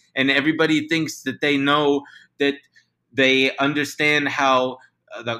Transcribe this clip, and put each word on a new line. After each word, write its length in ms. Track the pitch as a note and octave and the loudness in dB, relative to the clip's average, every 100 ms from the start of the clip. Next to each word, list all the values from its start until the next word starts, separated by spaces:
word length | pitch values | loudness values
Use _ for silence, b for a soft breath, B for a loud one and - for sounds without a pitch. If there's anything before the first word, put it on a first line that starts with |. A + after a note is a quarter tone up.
| _ | _
and 160 | C3+ C3+ | -2 0
everybody 580 | C#3 D3 D#3 D#3+ D#3 - | 2 0 0 2 0 0
thinks 360 | E3 D#3 - | -4 -4 -6
that 180 | C3+ A2+ | -10 -4
they 160 | D3 C#3+ | -2 0
know 460 | C#3 D3 D3 C#3+ C#3+ B B _ | 2 2 2 0 -4 B B _
that 160 | C#3 C#3 _ b b _ _ | -2 -2 _ b b _ _
they 460 | A#2+ C3 C3 C3 - | 0 2 4 2 0
understand 680 | C#3+ D3 C#3 - D3+ D3 C#3+ | -2 0 -4 -2 0 0 -2
how, 480 | C3+ C3+ C3 B2+ B2 b _ _ G#2 | 0 2 2 0 -6 b _ _ -12
uh, 80 | |
the 160 | A#2 | -8